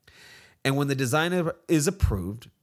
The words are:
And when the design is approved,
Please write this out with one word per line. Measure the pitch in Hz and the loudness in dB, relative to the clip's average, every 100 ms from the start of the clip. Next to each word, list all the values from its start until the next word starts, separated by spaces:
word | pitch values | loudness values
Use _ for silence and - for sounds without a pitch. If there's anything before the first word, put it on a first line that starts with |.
| - - - - - _ | -20 -20 -20 -20 -20 _
And | 135 139 | -2 0
when | 143 | 0
the | 135 | 0
design | 131 151 165 180 165 - - | 0 0 0 0 -2 -6 0
is | 165 147 | 2 2
approved, | 190 - 101 90 110 - _ | 0 -2 -2 -6 -10 -16 _